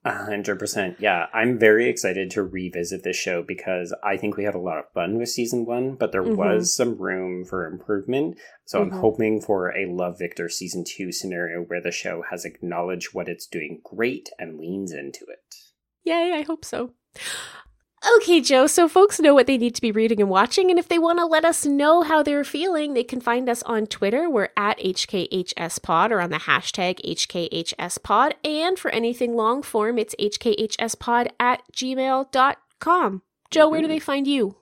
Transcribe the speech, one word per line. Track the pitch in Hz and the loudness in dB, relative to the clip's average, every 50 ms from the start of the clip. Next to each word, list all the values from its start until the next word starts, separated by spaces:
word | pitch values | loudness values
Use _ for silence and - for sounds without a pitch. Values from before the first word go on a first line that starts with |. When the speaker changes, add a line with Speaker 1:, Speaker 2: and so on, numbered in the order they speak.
| _ | _
Speaker 1:
A | 120 107 - 101 | -4 -6 -6 -6
hundred | 104 104 101 95 104 101 92 | -6 -6 -6 -4 -6 -6 -4
percent. | 104 101 - 113 98 92 87 - | -6 -6 -4 -4 -4 -4 -4 -2
Yeah, | 101 104 90 85 82 - - | 0 0 0 0 -2 -2 0
I'm | 113 113 123 127 113 | 0 2 2 2 6
very | 113 107 107 110 120 120 | 6 8 8 6 4 0
excited | 117 - - 95 90 98 95 92 | -2 -2 -4 -4 -2 -2 -6 -4
to | - 107 95 | -4 -6 -6
revisit | 90 95 92 92 90 - 87 85 85 98 87 - | -4 -6 -8 -8 -8 -6 -8 -8 -6 -8 -8 -6
this | 98 90 | -6 -6
show | - - 95 90 87 82 | -4 -4 -4 -4 -4 -4
because | - 90 90 - 92 92 90 87 87 - - - | -8 -12 -10 -6 -6 -4 -4 -4 -8 -10 -6 -4
I | 104 98 | -4 -2
think | 92 - 107 101 | -2 -2 -4 -4
we | - 101 | -2 -4
had | 104 95 | -4 -4
a | 90 | -4
lot | 90 90 80 78 | -6 -6 -6 -6
of | - _ _ | -8 _ _
fun | 95 85 87 107 | -4 -2 -2 -2
with | 117 120 120 | -2 -4 -4
season | - - 120 113 120 123 113 | -4 -4 -4 -2 -2 -4 -2
one, | 117 120 123 127 135 135 | -2 -4 -4 -4 -4 -2
but | 131 117 - | -2 -4 -2
there | - 95 90 | 0 -2 0
Speaker 2:
Mm-hmm. | 117 220 | 0 0
Speaker 1:
was | 190 - - - - - - - | 2 2 2 2 2 0 -2 0
some | - 123 120 113 | 0 -2 -2 -2
room | - 95 95 92 92 92 92 90 90 92 | -4 -4 -4 -4 -4 -4 -6 -6 -8 -8
for | - - 95 85 | -8 -6 -6 -6
improvement. | 80 87 90 - - 104 98 - - 127 135 151 165 - - - - _ _ _ | -6 -10 -12 -4 -4 -4 -4 -2 -2 -2 -2 -2 -4 -6 -12 -20 -20 _ _ _
So | - - 98 | -6 -2 -2
I'm | 104 92 | -2 -2
Speaker 2:
Mm-hmm. | 95 185 | -2 2
Speaker 1:
hoping | - 113 107 - 110 110 110 107 | 2 2 2 2 0 0 0 -2
for | - - 104 92 90 90 - | 0 -2 -2 0 -2 -4 -4
a | 92 98 92 | -4 -6 -4
Love | 90 90 90 90 87 | -4 -4 -4 -4 -4
Victor | - 90 87 - - 87 85 | -8 -10 -8 -6 -8 -8 -6
season | - - 92 90 - 90 85 | -8 -8 -8 -8 -8 -8 -8
two | - - - 98 90 | -8 -8 -8 -8 -8
scenario | 87 - - 95 90 87 87 82 85 87 87 | -8 -8 -8 -6 -6 -6 -6 -6 -6 -8 -8
where | 85 87 90 | -6 -8 -6
the | 87 87 | -4 -6
show | - - - 95 87 85 85 - | -6 -6 -6 -6 -8 -6 -8 -10
has | 92 87 85 | -10 -10 -10
acknowledged | 85 - - - 87 85 85 87 90 92 87 - - - | -14 -14 -10 -8 -6 -4 -4 -4 -4 -4 -6 -8 -10 -8
what | 92 87 92 | -8 -8 -8
it's | 85 - - | -10 -12 -12
doing | - - 85 78 78 82 - _ | -10 -10 -10 -8 -8 -12 -16 _
great | - - 98 113 123 139 147 _ - - - | -16 -6 -4 -4 -4 -4 -6 _ -16 -16 -14
and | 90 82 80 76 | -14 -14 -14 -12
leans | 80 85 92 98 98 90 80 | -10 -8 -8 -8 -8 -8 -10
into | 71 71 69 69 - - | -12 -12 -12 -14 -16 -18
it. | - - _ _ _ - - - _ _ _ _ _ _ _ _ | -20 -20 _ _ _ -20 -20 -20 _ _ _ _ _ _ _ _
Speaker 2:
Yay, | 339 320 339 339 349 349 | -2 0 0 0 0 -2
I | 302 302 | -4 -4
hope | 320 330 320 - | -6 -8 -8 -8
so. | - - 247 240 247 _ _ _ _ _ - - - - - - - - - - - _ _ _ _ _ _ - - 466 | -10 -8 -8 -8 -10 _ _ _ _ _ -14 -12 -10 -10 -10 -12 -16 -18 -20 -20 -20 _ _ _ _ _ _ 4 6 6
Okay, | 440 427 320 349 320 | 6 8 6 4 4
Joe, | 240 - 277 254 262 | 6 6 6 6 6
so | 311 - - 339 | 6 6 4 4
folks | 311 - 370 392 415 - - | 6 8 6 6 6 8 8
know | 311 294 285 | 8 10 10
what | 277 240 | 8 8
they | 269 269 | 6 2
need | 247 233 240 240 | 2 2 0 -2
to | - | 0
be | - 226 | -2 0
reading | 208 220 220 226 233 202 | 2 2 2 2 4 2
and | 202 196 | 2 4
watching, | 185 190 220 254 - - 370 370 | 4 4 4 4 2 2 4 4
and | 359 | 4
if | 349 349 | 2 2
they | - - 339 | 2 0 2
want | 320 339 339 | 4 2 2
to | 349 339 | 2 2
let | 320 320 311 320 | 4 4 4 4
us | 330 330 - - | 4 2 2 0
know | 285 285 277 285 302 320 349 330 | 0 2 2 4 6 6 6 6
how | 302 320 302 | 4 4 2
they're | 294 302 285 285 277 | 4 2 0 0 -2
feeling, | - - 285 339 381 349 302 302 294 277 | -4 -4 -4 -2 -2 -2 -2 -2 0 -2
they | 240 247 | -2 -2
can | 247 277 254 | -2 -6 -4
find | - 240 233 247 262 240 | 0 0 0 0 0 -2
us | 240 240 - | -2 -2 -4
on | - 233 220 220 | -4 -2 -2 -2
Twitter. | 214 - - 202 196 220 269 339 349 | -4 -2 -2 0 0 2 0 0 0
We're | 285 214 190 - _ | 0 0 0 0 _
at | - 202 208 - - | 0 0 0 -2 -2
H | - 190 185 - - | -2 -4 -2 -4 -6
K | - - 190 175 - | -4 -4 -4 -4 -2
H | - 185 180 - - | -4 -6 -6 -6 -8
S | - 170 165 - - | -8 -8 -8 -8 -8
Pod | - - 165 165 185 226 | -2 0 2 2 4 2
or | 233 190 | 2 0
on | 175 175 | 0 -2
the | 151 | -4
hashtag | 151 - - 143 127 - - - - 185 180 185 - - | -6 0 0 0 0 0 -4 -6 -4 -4 -4 -4 -6 -8
H | - 165 - - | -8 -4 -6 -6
K | - - 180 170 - | -4 -4 -6 -6 -4
H | - 165 165 - - - | -6 -6 -6 -8 -8 -8
S | - 180 - | -8 -8 -8
Pod. | - - - 202 214 262 302 - _ - | -10 -2 0 2 4 4 2 0 _ -6
And | 302 302 302 320 359 381 | -4 -2 -2 -2 -2 -2
for | 370 - 320 | -2 -4 -4
anything | - 226 226 233 247 240 262 233 233 | -2 0 -2 -2 -2 -2 -2 -2 0
long | 233 214 220 247 285 - | 0 2 2 0 0 -4
form, | - - 220 208 226 240 | -4 -2 -2 0 0 0
it's | 233 208 - - - | -2 -4 -4 -4 -4
H | 196 208 202 - | -4 -4 -4 -2
K | - 240 | -2 -2
H | 208 - 220 214 - | 0 0 -2 -4 -2
S | - - 226 - | -4 -4 -4 -4
Pod | _ - - 233 240 247 247 - _ | _ -2 0 0 2 0 0 0 _
at | 240 247 254 - - _ _ | 2 2 2 -2 -6 _ _
gmail | - 262 254 262 262 262 262 262 262 269 262 | -6 -4 -4 -2 -2 0 0 0 0 -2 _
dot | - 262 254 277 - _ _ _ _ _ | 2 4 4 4 2 _ _ _ _ _
com. | - 320 349 370 311 208 190 190 _ _ _ _ _ _ | 2 2 4 4 4 0 -2 -6 _ _ _ _ _ _
Joe, | - 320 311 | 6 6 6
where | 311 311 320 | 6 6 0
do | 320 | 0
Speaker 1:
Mm-hmm. | 311 311 | 0 -2
Speaker 2:
they | 311 | -4
find | - - 277 285 277 | -2 -2 -2 0 2
you? | 277 285 269 220 196 196 _ | 2 2 2 2 0 -2 _